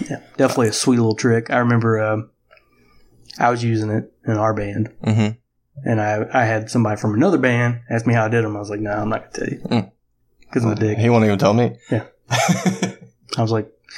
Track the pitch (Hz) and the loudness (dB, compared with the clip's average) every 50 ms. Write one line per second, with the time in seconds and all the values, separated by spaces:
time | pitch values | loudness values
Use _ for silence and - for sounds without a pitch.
0 | - - 147 - - - - - 135 127 - - 120 107 - - - 139 127 120 | -8 -8 -8 -10 -12 -10 -2 0 0 2 2 2 0 0 0 0 2 2 4 4
1 | 117 110 107 - - 123 113 113 113 - 135 123 120 120 120 117 117 113 113 110 | 4 2 0 0 2 2 2 2 0 0 0 2 2 4 2 2 2 2 0 0
2 | 110 107 110 117 113 - _ _ _ _ _ _ _ _ _ _ _ _ _ _ | 0 0 -2 -4 -4 -10 _ _ _ _ _ _ _ _ _ _ _ _ _ _
3 | _ _ _ _ - - - - - 120 123 117 120 117 113 110 107 107 107 117 | _ _ _ _ -20 -14 -6 0 0 0 0 0 0 -2 0 0 -2 -2 -2 -4
4 | - - _ _ - 117 110 107 107 110 107 104 101 101 98 104 107 - - - | -4 -6 _ _ -4 -2 -2 0 0 0 0 -2 -4 -6 -4 -4 -4 -4 -6 -6
5 | - 110 110 107 104 107 110 - _ _ _ _ _ _ - 139 135 - 117 110 | -2 0 2 2 2 0 -2 -8 _ _ _ _ _ _ -16 -10 -4 -2 -2 -2
6 | 107 107 107 107 113 - - 131 120 110 113 107 110 - - 123 113 107 104 - | 0 -2 -2 -2 -4 -2 0 0 0 2 0 -2 -4 -2 0 0 0 0 0 -2
7 | - 110 104 107 156 196 175 135 131 127 120 120 123 120 120 - - - 123 117 | -2 -2 0 2 2 2 2 2 2 2 2 2 0 0 -2 -4 -6 -4 -4 -2
8 | 117 123 117 117 110 107 117 117 110 107 104 104 104 101 104 107 107 104 104 107 | 0 2 2 2 2 2 2 0 0 0 -4 -8 -8 -8 -6 -6 -4 -4 -4 -4
9 | 107 107 110 - - - - - - - - - - - 120 117 - - _ _ | -2 -4 -4 -6 -6 -10 -10 -8 -6 -6 -8 -8 -6 -2 -2 -2 -2 -4 _ _
10 | _ _ _ _ _ _ _ _ - - - 123 117 113 107 104 110 107 107 104 | _ _ _ _ _ _ _ _ -12 -4 -2 0 0 0 0 0 0 0 0 2
11 | 107 117 120 113 110 107 101 95 - 98 104 117 120 113 117 - _ - 135 113 | 2 4 4 4 4 4 2 4 4 4 4 4 2 0 -2 -6 _ -4 -4 -4
12 | - - _ _ _ - 123 120 - - 175 - - - 190 - 202 190 - - | -4 -6 _ _ _ -4 -2 0 2 2 0 0 0 -2 -2 -2 -6 -6 -8 -12
13 | - - _ _ _ - - - 117 110 117 110 104 - _ _ _ - - | -20 -20 _ _ _ -10 -4 -2 -2 0 0 -2 -4 -6 _ _ _ -20 -18